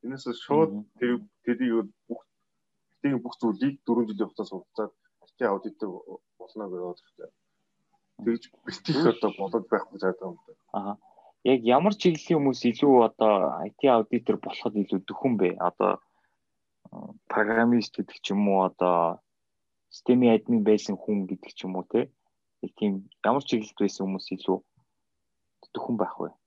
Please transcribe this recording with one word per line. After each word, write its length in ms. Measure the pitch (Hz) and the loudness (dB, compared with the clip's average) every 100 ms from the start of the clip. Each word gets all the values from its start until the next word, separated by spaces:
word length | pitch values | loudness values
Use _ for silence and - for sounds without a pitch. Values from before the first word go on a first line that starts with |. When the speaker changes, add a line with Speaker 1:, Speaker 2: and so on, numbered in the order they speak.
Speaker 1:
Энэс 200 | 117 135 120 | -12 -12 -10
шууд 400 | 117 - 147 160 | -12 -2 2 2
Speaker 2:
Мгм. 140 | 104 104 _ | 0 -12 _
Speaker 1:
тэр, 120 | 123 120 107 _ | -2 -2 -6 _
тэрийг 300 | - 120 127 113 | -4 -2 0 0
бол 160 | 104 _ _ | -2 _ _
бүх, 140 | - | -14
I 720 | _ _ _ _ _ _ _ _ | _ _ _ _ _ _ _ _
T-ийн 180 | 143 131 | -2 -2
бүх 160 | 117 - | -4 -4
зүйлийг 340 | 117 98 135 139 | -2 0 -2 -4
дөрвөн 240 | - 120 113 | -2 0 0
жилийн 220 | 101 101 | -2 -6
хугацаанд 220 | - 98 | -6 -10
суралцаад 400 | 95 - - 104 _ _ _ _ | -10 -14 -8 -8 _ _ _ _
I 40 | _ | _
T 40 | |
аудитор 460 | 120 98 107 101 104 92 - 95 _ _ | -2 -2 -6 -10 -10 -10 -16 -20 _ _
болно 260 | 90 110 101 | -18 -12 -10
гэж 100 | 90 90 | -8 -8
бодож 220 | 87 _ _ | -12 _ _
байна. 160 | - _ _ _ _ _ _ _ _ _ | -20 _ _ _ _ _ _ _ _ _
Тэгж 220 | 110 117 - _ | -2 -2 -6 _
бэлтгэх 320 | - - - 143 | -14 -12 -2 2
Speaker 2:
Тэгвэл 160 | 156 | 2
Speaker 1:
одоо 200 | 110 107 - | 2 -2 -2
болоод 300 | 98 113 95 | -4 -4 -2
байхгүй 280 | 107 - 98 | -4 -4 -4
гэж 60 | 95 92 | -4 -4
бодож 180 | 95 85 _ | -10 -14 _
байна. 160 | - _ | -20 _
Speaker 2:
Аха. 220 | 90 101 104 _ _ _ _ | -10 -8 -12 _ _ _ _
Яг 160 | 120 131 113 | 0 2 4
ямар 280 | 127 185 202 | 4 4 2
чиглэлийн 400 | 185 160 - 165 | 0 0 0 2
хүмүүс 240 | 139 127 123 | 2 0 -2
илүү 260 | 113 147 131 113 | 2 6 8 6
одоо 260 | - 110 101 78 65 92 | 4 4 4 2 -2 -10
I 40 | _ | _
T 140 | 139 | 2
аудитор 480 | 117 110 120 123 107 | 2 2 -4 -2 -4
болоход 380 | - - 117 107 | -4 -8 -4 -2
илүү 220 | 98 98 | -2 -4
дөхөн 300 | - - 135 110 | -6 -4 -2 2
бэ? 80 | 90 92 | 0 0
Одоо, 420 | 87 - 98 95 _ _ _ _ _ _ _ _ - | -4 0 0 0 _ _ _ _ _ _ _ _ -20
э, 40 | - - - _ | -18 -18 -20 _
программист 680 | - 104 113 117 120 104 - | 0 2 4 4 4 0 -6
гэдэг 200 | 98 - | -8 -8
ч 100 | - | -4
юм 160 | 101 101 | 0 2
уу, 220 | 95 92 | 2 2
одоо 500 | - 90 87 82 - _ _ _ _ _ _ _ | 2 2 4 2 -2 _ _ _ _ _ _ _
системийн 480 | - - 123 123 113 | -12 2 4 6 4
админ 260 | - 117 | 4 2
байсан 320 | 104 107 - 98 | 4 2 2 -6
хүн 300 | - 104 95 | -2 -4 -2
гэдэг 260 | 92 - | -8 -10
ч 140 | - 92 | -12 -8
юм 100 | 92 | -8
уу, 80 | 87 | -2
те? 240 | 113 123 _ _ _ _ _ | -2 -2 _ _ _ _ _
Нэг 100 | 110 _ | -14 _
тийм 320 | 104 98 98 _ 104 | -2 -2 -8 _ -2
ямар 160 | 131 | -2
чиглэлд 340 | 135 120 107 - | 0 -4 -4 -2
байсан 300 | 101 - 98 | -2 -2 -6
хүмүүс 220 | 95 - 92 | -6 -8 -10
илүү 200 | - 92 _ _ _ _ _ _ _ _ _ _ _ | -4 -4 _ _ _ _ _ _ _ _ _ _ _
дөхөн 240 | - - 117 | -12 -6 -4
байх 180 | 107 - | -4 -4
вэ? 80 | 82 - | -10 -12